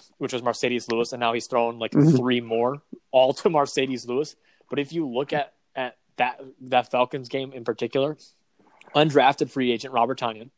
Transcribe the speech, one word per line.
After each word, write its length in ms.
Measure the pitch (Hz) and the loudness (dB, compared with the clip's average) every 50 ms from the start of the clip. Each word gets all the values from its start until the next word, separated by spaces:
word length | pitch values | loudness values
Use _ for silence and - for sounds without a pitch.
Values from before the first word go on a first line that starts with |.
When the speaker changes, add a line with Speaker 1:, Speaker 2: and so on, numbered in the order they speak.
| - _ _ _ | -18 _ _ _
Speaker 1:
which 120 | 143 127 | -8 -6
was 100 | 131 120 | -6 -4
Mercedes 460 | 123 123 113 - - 123 123 117 - | -2 -4 -2 -2 -2 -2 -2 -2 -4
Lewis, 240 | - 117 113 120 - | -2 -2 -2 -2 -4
and 80 | 131 120 | -4 -2
now 140 | 120 113 113 | -2 -2 -2
he's 140 | 117 - | -2 -4
thrown, 300 | - 131 120 117 117 117 117 | -2 0 0 0 0 -2 -4
like, 120 | 113 110 | -8 0
Speaker 2:
Mm-hmm. 240 | - 147 143 160 151 | 2 4 6 6 6
Speaker 1:
three 240 | 127 120 127 123 123 | 4 2 2 0 0
more, 420 | 117 113 113 113 120 123 139 143 - _ - - _ _ | 0 -2 0 0 0 0 -2 -4 -10 _ -20 -20 _ _
all 220 | - 127 131 131 135 | 4 4 4 4 2
to 160 | - - 202 | 0 0 2
Mercedes 580 | 165 151 143 131 - 147 135 135 131 120 120 | 2 2 2 2 0 -2 -2 -2 -4 -6 -6
Lewis. 300 | 120 123 135 156 - - _ _ _ _ _ _ _ | -4 -4 -4 -4 -6 -10 _ _ _ _ _ _ _
But 100 | 127 143 | -6 -6
if 140 | 143 139 160 | -6 -4 -6
you 120 | 170 160 | -6 -6
look 280 | 135 117 123 143 - 156 | -2 -2 -4 -4 -2 -2
at, 200 | 147 139 - _ _ _ _ _ | -4 -4 -4 _ _ _ _ _
at 220 | 135 127 123 - _ _ _ _ | -8 -8 -8 -8 _ _ _ _
that, 240 | - 123 123 - - 139 131 - _ | -2 -2 -2 -2 -6 -14 -20 -20 _
that 280 | 131 127 127 123 120 - | -6 0 2 2 2 2
Falcons 380 | - 123 123 - - 139 127 | 2 0 0 0 0 -8 -8
game 240 | 120 - 135 135 127 | -6 -6 -6 -6 -6
in 140 | 135 127 113 | -10 -8 -6
particular, 520 | 123 110 - 123 113 - 135 135 151 151 - - - _ _ _ _ _ _ _ _ _ _ - - - | -6 -4 -2 -4 -2 0 0 0 0 -2 -8 -14 -20 _ _ _ _ _ _ _ _ _ _ -20 0 2
undrafted 540 | 147 156 160 139 143 123 131 139 - 147 123 | 4 4 6 6 6 6 6 4 2 -2 -4
free 220 | - 139 127 123 117 | -2 -2 0 0 0
agent 200 | 107 135 135 135 | -2 -4 -2 0
Robert 240 | 120 117 123 131 - | 0 2 2 0 -4
Tonyan 300 | 127 117 110 107 117 131 _ | -4 -6 -6 -8 -16 -20 _